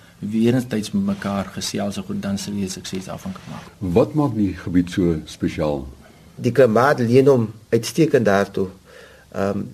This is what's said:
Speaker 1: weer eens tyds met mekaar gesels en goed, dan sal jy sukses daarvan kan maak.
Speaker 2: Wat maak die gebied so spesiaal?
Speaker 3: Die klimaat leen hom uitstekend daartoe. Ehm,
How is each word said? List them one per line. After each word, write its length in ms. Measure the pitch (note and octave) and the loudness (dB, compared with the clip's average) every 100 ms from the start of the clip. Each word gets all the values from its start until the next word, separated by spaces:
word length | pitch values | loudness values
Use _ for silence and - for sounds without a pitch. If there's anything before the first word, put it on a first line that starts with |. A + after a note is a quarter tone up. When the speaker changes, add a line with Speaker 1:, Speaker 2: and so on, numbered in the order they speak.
| - - | -20 -12
Speaker 1:
weer 360 | G#2 A2 A#2 | -4 2 2
eens 100 | B2+ A#2+ | 2 0
tyds 220 | A2 G#2+ | -6 -2
met 140 | G2+ | -2
mekaar 400 | G2+ G2 G2 G2 | -2 -2 -4 -4
gesels 520 | F#2 - - G#2+ G2+ G2 | -4 -8 -6 -4 -4 -6
en 60 | |
goed, 200 | F#2 G2+ | -8 -6
dan 160 | G2 G2 | -4 -6
sal 160 | G#2 | -6
jy 140 | G2+ F#2+ | -6 -6
sukses 360 | - - - | -8 -10 -10
daarvan 280 | - - F#2+ | -8 -10 -10
kan 100 | F#2 - | -12 -14
maak. 140 | - - - | -16 -16 -8
Speaker 2:
Wat 360 | F#2+ F2 - | 0 2 4
maak 200 | D3+ C#3+ | 2 0
die 200 | A2 G2 | 0 -2
gebied 360 | E2+ G2+ F2+ F2 | -2 0 0 2
so 260 | - F2 D#2+ | 0 0 0
spesiaal? 640 | - - F2 E2 D2+ C#2+ B1+ - - - - | -6 -6 -6 -2 -4 -4 -8 -16 -20 -20 -20
Speaker 3:
Die 180 | - A#2+ | -6 0
klimaat 460 | B2 B2 A2 C3+ B2+ | 4 6 6 4 2
leen 280 | A#2 B2+ C3+ | 4 6 6
hom 260 | C3 G#2+ - - | 4 2 -6 -2
uitstekend 560 | A#2 - - D3+ C3 | -2 0 0 2 4
daartoe. 440 | G#2 G2 G2 G2+ F#2 - - - - - _ | 4 2 0 -4 -6 -8 -20 -20 -20 -20 _
Ehm, 260 | G2 G2 G2+ G2+ | -6 -4 -4 -8